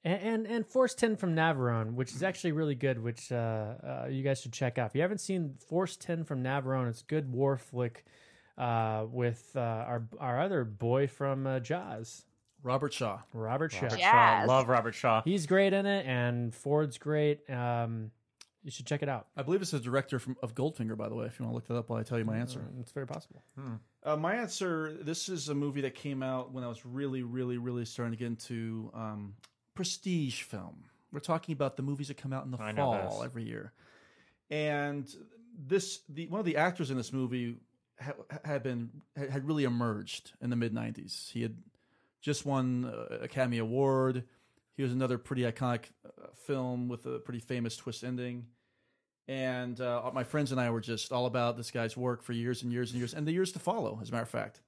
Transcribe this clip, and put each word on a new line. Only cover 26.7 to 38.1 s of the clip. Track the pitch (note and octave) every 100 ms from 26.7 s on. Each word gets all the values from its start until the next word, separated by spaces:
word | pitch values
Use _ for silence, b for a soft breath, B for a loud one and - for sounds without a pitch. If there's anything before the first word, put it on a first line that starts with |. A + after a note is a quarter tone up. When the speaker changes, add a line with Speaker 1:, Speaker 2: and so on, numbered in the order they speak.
| A#2 B2
Speaker 2:
really, | B2+ C#3 C3
really, | A#2+ B2+ B2 B2
really | A#2+ B2 A#2
starting | - A#2+
to | A2+
get | A#2+
into, | A2+ - A#2 A2+ A2+ A2
um, | A2+ A2 G#2+ G2+ G#2 - _ _
prestige | - F3+ - F#3+ F3 C#3 A#2
film. | - G#2 F2 D#2 - b b
We're | C#3+
talking | - E3 -
about | D3 C#3 -
the |
movies | C#3 C#3 C#3+
that | C#3
come | C3+
out | C3
in | C3+
the | B2
Speaker 3:
I | G#2+
know | A#2 C3+
Speaker 2:
fall | G#2+ F#2+ G#2
Speaker 3:
this. | B2
Speaker 2:
every | B2 A2
year. | A2 G2+ b b b b b b b _
And | D3+ D3+ D3 C#3+ C#3+ C3+ - - - - G3+
this, | C3+ F#3+ F#3 - -
the, | D3 E3
one | F#3
of | G3
the | D3
actors | F3 F3+ C#3+
in | C3
this | A2+
movie | C3+ B2+ B2 A#2+ A#2 _ _ _ _
ha-, | C3